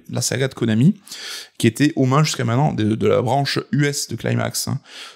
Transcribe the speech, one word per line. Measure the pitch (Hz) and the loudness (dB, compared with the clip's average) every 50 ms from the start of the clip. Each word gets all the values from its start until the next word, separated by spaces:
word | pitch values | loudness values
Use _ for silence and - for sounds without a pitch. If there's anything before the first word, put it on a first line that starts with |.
| _ - | _ -8
la | 117 120 123 | -6 -4 -4
saga | - - 123 135 135 | -2 -2 -2 -2 -2
de | - | -2
Konami, | - 135 113 110 110 127 175 214 - _ - - - - - - - - - _ - | -2 -2 0 2 4 4 4 4 2 _ -20 -18 -14 -14 -12 -12 -12 -14 -16 _ 2
qui | - 143 | 2 2
était | - - 139 151 156 | 2 4 0 0 2
aux | - 135 | 0 0
mains | 127 131 147 156 | 2 4 4 2
jusqu'à | 156 - - 127 | 2 0 -2 -2
maintenant | 117 117 127 147 156 113 | 0 2 2 2 0 0
de, | 113 110 107 113 | 0 0 0 0
de | 117 107 | 2 2
la | 107 104 101 113 | 2 2 2 2
branche | 120 123 139 139 139 - - - - | 2 0 0 0 -2 -2 -4 -4 -2
U | - 139 147 | 0 0 2
S | 143 143 - - - | 2 0 -2 -6 -6
de | - | -8
Climax, | - - 120 120 120 113 117 - - - | -6 -4 -2 -2 0 -2 -2 -4 -6 -4
hein. | - - 135 _ - - - - - - | -4 -6 -6 _ -12 -20 -18 -18 -18 -18